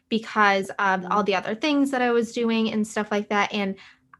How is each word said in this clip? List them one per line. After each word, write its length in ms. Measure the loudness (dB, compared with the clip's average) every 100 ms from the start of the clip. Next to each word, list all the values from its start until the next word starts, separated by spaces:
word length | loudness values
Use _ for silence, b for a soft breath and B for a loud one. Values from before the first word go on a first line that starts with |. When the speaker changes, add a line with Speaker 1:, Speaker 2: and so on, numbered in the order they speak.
| _
Speaker 1:
because 600 | -4 -2 2 4 4 -2
of 300 | -2 0 0
Speaker 2:
Mm-hmm. 100 | 0
Speaker 1:
all 120 | 0
the 120 | 2 0
other 200 | -2 -4
things 360 | 0 2 2
that 100 | 2
I 100 | 2
was 220 | 2 0
doing 380 | -2 0 0 0
and 140 | 0 -2
stuff 260 | -4 -2
like 180 | -2 0
that. 240 | 0 0
And 220 | -2 -4 -6 b b _